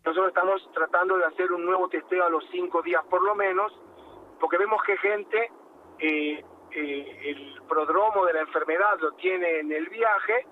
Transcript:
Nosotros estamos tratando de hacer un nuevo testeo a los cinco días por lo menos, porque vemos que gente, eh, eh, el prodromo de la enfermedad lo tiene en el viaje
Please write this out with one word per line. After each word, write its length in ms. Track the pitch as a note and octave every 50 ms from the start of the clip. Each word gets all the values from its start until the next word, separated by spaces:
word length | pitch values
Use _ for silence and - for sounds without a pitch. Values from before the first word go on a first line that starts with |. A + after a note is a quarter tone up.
| _
Nosotros 240 | E3 D#3+ F3+ F#3+ F#3
estamos 420 | F3 F#3 E3+ F#3 G3 F#3+ - -
tratando 440 | - E3 D#3+ D#3+ - F3 F3+ F#3 F#3+
de 80 | F#3 E3+
hacer 280 | D#3+ D#3 - F#3 F3+
un 120 | F3+ F3 E3+
nuevo 240 | F3 F#3 F#3 F3+ F3
testeo 360 | E3+ D#3+ - - F#3 F3+ F3+
a 40 | E3+
los 160 | E3 D#3 - -
cinco 320 | - F3+ F3+ F3 - E3+
días 200 | D#3+ E3+ F3+ E3 - -
por 140 | F#3 F3+
lo 120 | F#3 G3+ G#3+
menos, 440 | G3+ G3+ F#3+ F3+ F#3+ G#3 - - - - - - - - - - - - - - -
porque 180 | E3 D#3+ E3+ F3
vemos 240 | G3+ G#3 G#3+ G3+
que 140 | - - G3 F#3+
gente, 520 | - G3+ G#3 G#3 G3+ - - A3 A#3 - - - - - - - - - - -
eh, 460 | D#3 D#3 D#3 D3+ D3+ D3 D3+ D3 - - - - - -
eh, 500 | - D3+ D3 C#3+ C#3 C#3 C#3 C3 A#2+ - D3+ D3
el 320 | C#3+ C#3+ - - - - -
prodromo 600 | - E3 D#3 D#3 D3 E3 F#3 G#3 A3 G#3+ G3 F#3
de 80 | F3 D#3+
la 60 | D#3+
enfermedad 580 | D#3 - - D#3+ D3+ D#3 D#3 F3 G3 G#3+ G3+ -
lo 120 | D#3+ D3+
tiene 480 | D3+ - E3+ F#3 F#3 F3+ F3 E3+ E3 D#3
en 120 | D3+ D3+
el 160 | D#3 D3+ E3 F3+
viaje 580 | G3+ A3+ A3+ A3 G#3 G3 F#3+ - A3 - - -